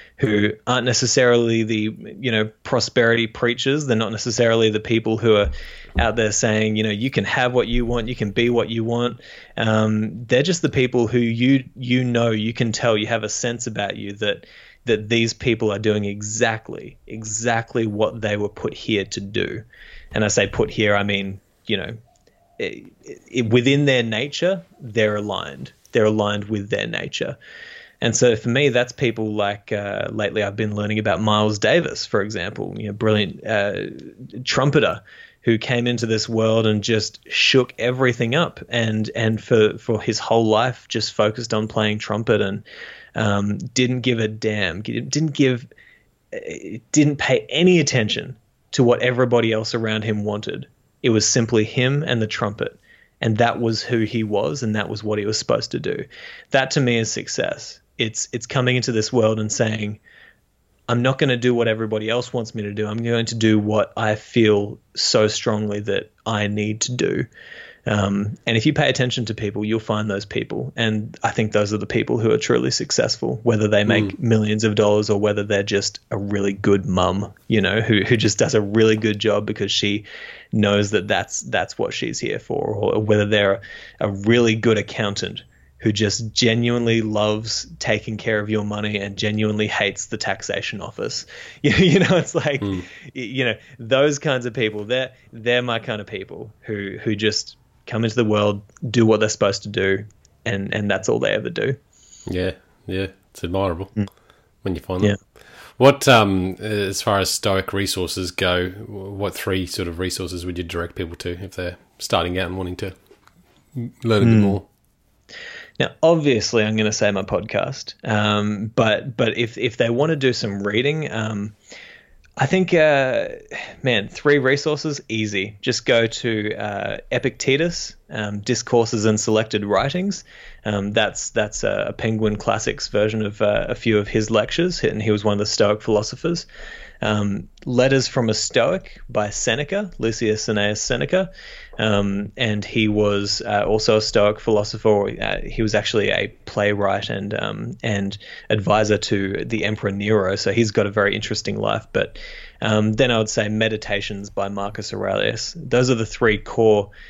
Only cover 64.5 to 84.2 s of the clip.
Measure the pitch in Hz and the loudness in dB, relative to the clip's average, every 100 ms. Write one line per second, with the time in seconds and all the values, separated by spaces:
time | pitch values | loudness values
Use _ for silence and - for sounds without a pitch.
64.5 | 101 101 - _ - - 120 107 - 120 | 4 0 -8 _ -4 2 4 2 2 -2
65.5 | 107 107 104 107 98 - _ - 107 104 | -2 -2 -4 -2 -4 -4 _ -4 -2 -2
66.5 | 104 104 107 - 123 90 92 120 - - | -2 -2 -4 -4 -2 -2 -2 -4 -10 -20
67.5 | - - - - 104 98 101 107 - - | -20 -20 -8 -2 2 2 0 -2 -4 0
68.5 | 113 156 147 139 131 123 127 110 110 107 | 2 2 2 2 2 0 -2 -4 -4 -4
69.5 | 107 107 110 110 107 107 101 101 117 113 | -4 -2 -2 0 -2 0 -4 -4 -6 -4
70.5 | 113 131 - 113 107 107 - - - 107 | -6 -8 -2 0 0 -4 -4 -4 0 0
71.5 | 104 104 104 104 113 110 120 113 110 - | 2 0 -2 0 -2 0 2 2 2 4
72.5 | 120 131 - - - 117 - 120 127 120 | 2 2 -2 -2 0 0 0 -4 -2 0
73.5 | 110 104 104 104 101 101 90 117 110 107 | 2 4 4 4 2 2 -2 2 2 2
74.5 | 107 110 104 104 104 104 101 104 104 101 | 2 2 4 4 4 2 2 2 0 0
75.5 | 101 101 101 - - - 110 101 101 101 | 0 2 0 -2 -8 -8 -6 -4 -2 -2
76.5 | 98 104 101 92 92 90 95 101 - - | 0 2 2 2 2 2 0 -6 -10 0
77.5 | 110 95 107 110 107 98 117 110 - 113 | 2 2 0 2 2 4 2 2 2 2
78.5 | 110 101 110 110 107 107 107 110 104 107 | 2 2 4 6 4 2 0 2 0 -2
79.5 | 107 101 - 104 104 - - - - - | -4 -2 0 0 -2 -6 -18 -18 -18 -6
80.5 | 110 101 101 104 104 101 95 104 - 127 | 0 4 4 2 0 0 -2 -2 -8 -4
81.5 | 107 92 - - - - - - - - | -2 -2 -4 -6 -4 -6 -6 -6 -6 -6
82.5 | - - 104 104 107 107 104 104 107 101 | -4 -4 -2 0 0 2 2 4 4 4
83.5 | 98 - - - - - 98 | 2 -4 -18 -18 -4 -4 -2